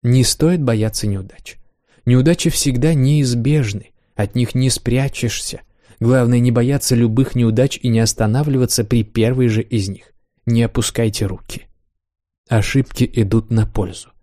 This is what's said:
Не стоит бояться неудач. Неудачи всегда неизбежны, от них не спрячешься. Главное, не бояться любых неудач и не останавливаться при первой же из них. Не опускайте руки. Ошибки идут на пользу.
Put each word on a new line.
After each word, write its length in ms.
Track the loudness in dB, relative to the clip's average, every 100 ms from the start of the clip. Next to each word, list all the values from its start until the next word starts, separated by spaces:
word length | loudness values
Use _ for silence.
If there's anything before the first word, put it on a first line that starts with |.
Не 220 | 2 2
стоит 380 | 2 2 0 2
бояться 440 | 0 0 -2 -2 -4
неудач. 520 | -6 -8 -18 -20 -20 -20 _ _ _ 2
Неудачи 420 | 4 4 2 0
всегда 460 | -2 -2 0 0
неизбежны, 960 | 2 2 2 0 0 0 0 0 -6 -12 _ _
от 200 | -6 -4
них 200 | -2 -2
не 160 | 0 0
спрячешься. 880 | -2 -2 -2 -2 -4 -6 -6 -10 -12 -18 _ _ -4
Главное, 380 | 2 2 4 2
не 120 | 2
бояться 440 | 2 0 -2 0
любых 400 | 2 2 2 0
неудач 440 | 0 0 2 0 0
и 60 | -2
не 120 | 0
останавливаться 840 | 0 0 0 0 0 0 0 -2
при 180 | 0 0
первой 460 | 0 0 0 2 0
же 120 | 0
из 300 | -2 -4 -4
них. 240 | -8 _ _ _ _ -2
Не 160 | 0
опускайте 640 | 0 -2 -4 -2 -2 -2 -6
руки. 400 | -6 -12 -16 -16 _ _ _ _ _ _ _ _
Ошибки 600 | -2 0 0 -2 -2 -2
идут 380 | 0 0 0 0
на 160 | -2 0
пользу. 420 | -2 -4 -8 -20 _